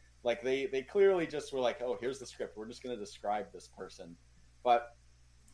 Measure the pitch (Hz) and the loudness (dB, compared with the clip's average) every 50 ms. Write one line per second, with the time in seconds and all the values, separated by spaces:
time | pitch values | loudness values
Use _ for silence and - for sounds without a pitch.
0 | - - - - - 120 117 117 120 131 131 135 135 127 131 131 131 - - 202 | -20 -20 -20 -2 0 0 0 2 2 0 0 0 0 -2 -2 -4 -4 0 4 6
1 | 196 196 190 175 160 156 151 143 - - 139 131 123 117 113 - 120 127 113 101 | 8 8 8 6 2 0 -2 -6 -6 -2 -2 2 2 2 2 0 -2 -2 -2 -2
2 | 113 135 131 - 120 - - - 113 - - 107 110 117 123 - - 123 123 107 | -2 -4 -4 -4 -10 -14 -8 -8 -8 -8 -6 -10 -12 -10 -12 -10 -8 -8 -6 -6
3 | 104 - - - - 101 104 107 - - - 87 - - - 104 95 95 - - | -8 -10 -12 -6 -2 -2 -2 -2 -2 -6 -12 -18 -18 -18 -14 -14 -14 -14 -12 -16
4 | 90 85 87 - - - - - - - - - - 123 120 117 - - - - | -16 -18 -18 -20 -20 -20 -20 -20 -20 -20 -20 -2 4 6 6 6 4 -2 -12 -20
5 | - - - - - - - - - - | -20 -20 -20 -20 -20 -20 -20 -20 -20 0